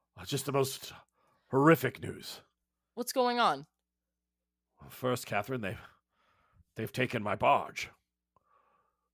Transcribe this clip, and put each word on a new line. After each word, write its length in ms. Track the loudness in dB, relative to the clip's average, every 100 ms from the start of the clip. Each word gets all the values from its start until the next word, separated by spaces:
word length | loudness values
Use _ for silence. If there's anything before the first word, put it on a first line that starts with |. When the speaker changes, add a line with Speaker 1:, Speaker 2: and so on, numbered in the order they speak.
| _ -16
Speaker 1:
Uh, 60 | -6
just 220 | -4 0
the 40 |
most 400 | 0 0 -4 -12 -18 -20 _ _ _ _
horrific 500 | 6 8 8 4 -6
news. 400 | -10 -10 -12 -16 -18 _ _ _ _ -10
Speaker 2:
What's 180 | -4
going 260 | 0 0 2
on? 280 | 2 2 -6 _ _ _ _ _ _ _ _ _ _ _
Speaker 1:
Well, 80 | -20
first, 380 | -6 -2 -2 -2
Catherine, 340 | -4 -2 -4
they, 160 | -4 -8 -12 _ _ _ _ _ _ _ _ -10
they've 140 | -6
taken 300 | -2 -2 -2
my 140 | -2 2
barge. 540 | 4 4 2 -8 -12 -14 _ _ _ _ _ _ _ _ _ _ _